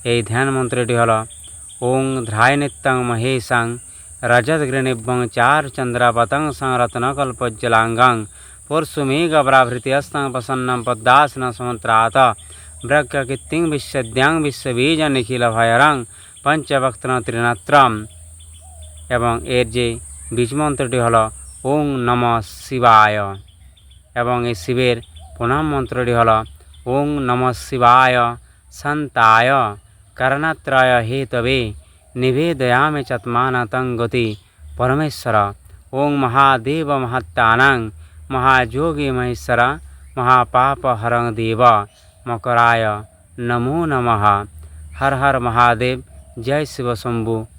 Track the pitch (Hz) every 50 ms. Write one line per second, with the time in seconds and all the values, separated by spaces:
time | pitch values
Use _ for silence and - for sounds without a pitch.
0 | - 123 120 120 110 98 107 120 135 135 135 131 127 120 123 120 123 113 123 117
1 | 117 117 113 110 110 113 - - - - - - - - - - 127 120 127 131
2 | 135 135 131 127 120 110 104 107 113 127 139 143 143 143 - - - 139 131 127
3 | 123 120 120 113 117 127 135 127 110 - 131 120 117 117 120 120 - - - -
4 | - - - - - 117 120 123 120 127 160 160 151 131 127 135 131 131 127 113
5 | 110 120 127 123 123 117 - 127 120 123 143 151 147 135 - - 131 123 120 123
6 | 123 120 113 117 117 107 - 139 156 151 127 - 139 131 127 123 123 117 - 123
7 | 120 131 139 135 143 131 117 - 127 120 110 107 - 120 113 113 113 113 117 113
8 | 123 127 120 113 107 101 - - - - - - - - 147 160 160 147 - 156
9 | 143 135 135 151 170 170 156 156 139 131 135 131 127 120 123 123 - 135 131 143
10 | 139 - - 147 139 139 120 127 120 - 135 127 127 127 127 123 113 123 123 110
11 | 113 123 123 139 151 139 - 135 127 127 117 - 127 123 120 110 - 113 113 110
12 | 113 117 107 135 131 123 107 - - - - - - - - - - 120 139 151
13 | 147 120 - 143 135 120 135 127 - - - 160 170 160 151 139 - - - 139
14 | 127 113 107 127 131 143 160 165 151 147 131 - - 139 123 117 127 143 165 156
15 | 156 151 139 131 120 107 127 123 120 117 110 113 117 113 117 120 139 151 147 131
16 | 117 - - - - - - - - 139 151 156 139 - 147 139 131 131 113 -
17 | - 135 131 123 110 - 117 117 117 120 120 107 - - 147 147 135 123 110 107
18 | 107 107 - - - - - - - - - - - - - - - - - -
19 | - - 127 120 117 120 117 120 120 - 131 123 123 113 110 123 120 117 113 117
20 | - - - - - - 117 113 123 117 135 143 151 151 143 123 143 120 120 127
21 | 117 117 117 113 110 110 - - - - - - - 131 139 151 151 143 139 131
22 | 120 120 123 123 123 117 117 117 107 - - - - - 135 127 120 120 113 110
23 | 107 107 107 107 101 98 98 101 - - _ - - - _ _ _ - - -
24 | _ _ _ 123 120 120 123 120 120 120 117 - - - 123 123 127 123 120 117
25 | 117 - - - - - - - 120 117 131 147 156 156 147 139 131 113 - 123
26 | 123 117 120 117 117 113 110 110 110 - - - _ - - - - 123 127 139
27 | 143 147 147 147 135 127 123 123 127 127 120 - - - - 127 120 120 120 127
28 | 131 131 127 123 120 120 120 120 - _ _ _ _ _ - - - 147 147 151
29 | 151 131 _ 131 113 110 110 113 120 127 139 135 123 107 104 104 _ _ _ _
30 | _ _ _ - 127 131 135 143 151 160 156 - - - 135 131 131 127 123 123
31 | 113 110 123 135 135 120 - 123 117 123 135 135 120 107 104 - - _ _ _
32 | _ _ _ 127 127 131 127 135 160 170 165 131 135 123 120 127 143 156 151 147
33 | 131 - 135 117 - 123 120 120 127 131 127 123 123 107 - 127 131 127 123 113
34 | 117 110 - 127 117 110 104 - _ _ _ _ - - - - 123 127 131 143
35 | 156 151 - - - 127 110 107 101 101 101 - _ - - - _ _ - 131
36 | 143 147 147 143 135 123 117 135 139 135 135 127 110 131 147 160 160 143 143 135
37 | 131 117 120 127 117 - - - 120 113 113 120 131 139 135 123 113 107 - -
38 | - - - - - - 135 131 123 135 131 131 127 113 117 131 151 170 156 147
39 | 147 139 127 127 123 123 123 113 - - 123 117 120 127 143 156 - - - -
40 | - - - - 127 123 127 127 123 - - 127 127 135 139 131 - 135 123 107
41 | 110 117 120 120 120 120 113 110 113 110 113 107 123 123 113 104 101 - _ _
42 | _ - _ _ - 120 120 113 - 127 120 117 117 117 117 117 113 107 104 104
43 | 107 - _ _ _ _ _ - 123 120 120 123 120 127 143 165 170 160 147 131
44 | 123 120 117 104 104 104 101 101 104 101 - - - - - - - - - -
45 | 135 135 135 131 135 139 135 131 120 123 113 117 123 120 120 110 123 127 127 127
46 | 127 _ - - - - - - 113 123 139 147 156 139 - - 127 123 120 110
47 | - 127 120 117 110 113 113 110 110 - _